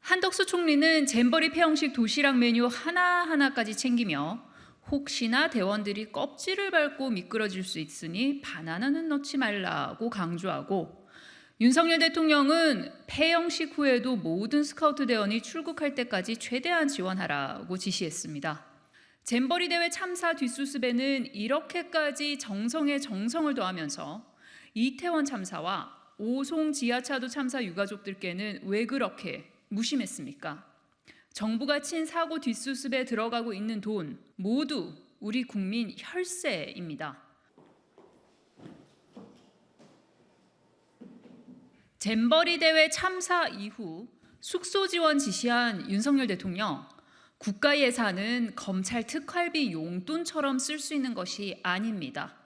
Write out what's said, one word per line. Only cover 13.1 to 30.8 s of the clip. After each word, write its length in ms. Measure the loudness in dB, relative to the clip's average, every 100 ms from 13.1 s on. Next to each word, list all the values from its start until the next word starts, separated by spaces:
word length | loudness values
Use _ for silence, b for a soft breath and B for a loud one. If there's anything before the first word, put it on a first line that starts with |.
| 0 4 4 2 -2 -4 0
후에도 360 | 4 4 2 -2
모든 460 | 0 -2 2 2
스카우트 440 | 2 2 2 4 2
대원이 340 | 2 2 0
출국할 540 | -2 -8 -8 -4 -4
때까지 420 | -2 -2 -2 -2 -6
최대한 500 | -4 -4 0 2 2
지원하라고 920 | 0 -2 -2 -2 -2 -2 -6 -6 -4
지시했습니다. 840 | -2 -2 -4 -6 -8 -6 -6 -6 -12 -20 b b b b
잼버리 480 | -2 0 2 2 2
대회 180 | 2 0
참사 460 | -2 -4 -2 0
뒷수습에는 1000 | 0 -2 -2 -4 -2 0 2 2 0 -2
이렇게까지 1040 | -6 0 -2 -2 -8 -2 0 0 -2 -4 -4
정성에 600 | -6 -4 -2 0 0 0
정성을 560 | -2 -4 -2 0 0
더하면서 800 | 0 -2 -4 -6 -8 -10 -12 -16 B B B B
이태원 500 | 0 0 0 -2 0
참사와 720 | 0 -2 -6 -6 -4 -4 -6 -16 -20 _
오송 540 | -4 -2 -2 0 0
지하차도 560 | 0 0 0 -2 -4 -4
참사 360 | -4 -2 -2
유가족들께는 1000 | -4 -4 -4 -4 -10 -8 -6 -6 -6 -8
왜 200 | -4 -2
그렇게 680 | 0 -2 -2 -4 -10 -10 -14 _ _
무심했습니까? 880 | -4 0 0 -2 -6 -12 -10 -10 -10 -16 _